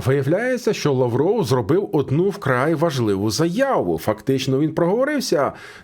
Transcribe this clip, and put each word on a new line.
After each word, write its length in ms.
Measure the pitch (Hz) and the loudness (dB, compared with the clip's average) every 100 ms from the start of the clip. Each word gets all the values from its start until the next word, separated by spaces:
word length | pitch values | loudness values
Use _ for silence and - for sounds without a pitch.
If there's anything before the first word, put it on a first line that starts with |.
| 120 | 0
виявляється, 680 | 139 135 175 247 247 233 | 0 0 0 0 -2 -2
що 200 | - 156 | -2 0
Лавров 500 | 127 127 113 160 233 | 2 2 2 2 2
зробив 460 | 135 127 104 170 208 | 2 0 2 0 0
одну 360 | 156 135 139 196 | 0 0 0 0
вкрай 460 | 196 - 123 143 160 | 0 -2 0 2 2
важливу 560 | 165 135 113 98 107 | 0 0 0 0 0
заяву. 680 | 120 165 185 269 208 95 80 | 0 0 0 0 0 0 -2
Фактично 600 | - - - 135 131 131 | -2 -2 0 -2 0 0
він 140 | 156 | 0
проговорився, 800 | - 175 220 269 294 - 160 123 - - - | 0 0 2 0 -2 0 0 0 -4 -14 -20